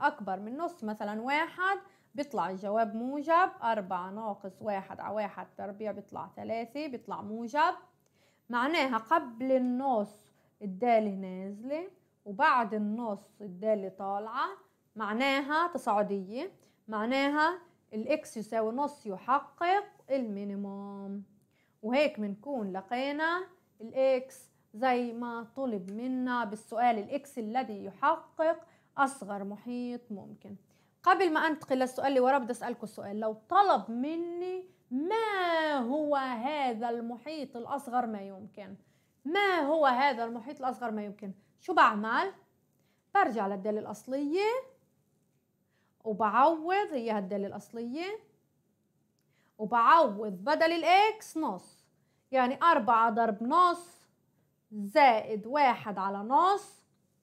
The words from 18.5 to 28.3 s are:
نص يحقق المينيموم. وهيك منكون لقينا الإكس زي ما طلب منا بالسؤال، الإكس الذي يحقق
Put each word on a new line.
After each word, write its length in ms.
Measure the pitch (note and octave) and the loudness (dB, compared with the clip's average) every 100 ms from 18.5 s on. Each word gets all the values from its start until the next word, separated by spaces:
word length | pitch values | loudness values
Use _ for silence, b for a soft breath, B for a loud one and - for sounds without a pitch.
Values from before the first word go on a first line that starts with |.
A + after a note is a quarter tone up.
| A3+ A3 | -2 -2
نص 320 | A#3+ C#4+ C#4+ A3 | -2 -4 -6 -12
يحقق 800 | F#3+ - C4+ C#4+ - F4 G4 G4+ - - | -8 0 0 0 -4 0 0 0 -12 -4
المينيموم. 1120 | C4+ A#3 G3+ G3+ G3 G3 G3 G3+ G3+ G3 G3+ G3 _ _ _ _ _ | -2 -2 -6 -6 -6 -8 -10 -12 -12 -10 -10 -12 _ _ _ _ _
وهيك 360 | G#3+ B3+ D4 D4 | -2 2 2 0
منكون 540 | G#3 G3+ C#4 C#4 G#3 | -6 -8 -6 -6 -4
لقينا 720 | F#3 F#3 A#3+ C4+ C#4+ D#4+ F4 F#4+ _ _ - | -6 -6 -4 -2 -2 -2 -2 -6 _ _ -20
الإكس 680 | A3+ B3+ C4+ C4 C4 - - _ _ | -8 0 2 2 -2 -16 -20 _ _
زي 400 | G#3+ C4 B3 A#3+ | -4 0 2 0
ما 340 | A#3 A#3+ A#3 A3+ - | -6 -8 -8 -10 -6
طلب 360 | C4+ G#3 F#3 | -4 -4 -6
منا 520 | G3+ B3+ B3+ B3+ B3 | -8 -4 -4 -2 -2
بالسؤال، 540 | A3+ G#3+ - G#3+ B3 A3 | -2 -6 -8 0 2 2
الإكس 420 | G3+ C#4 C#4 - | -2 -8 -8 -10
الذي 460 | G#3+ B3 A3+ G#3 G3 | -6 -4 -4 -6 -10
يحقق 760 | F#3+ C#4 D#4+ - | 0 2 2 -2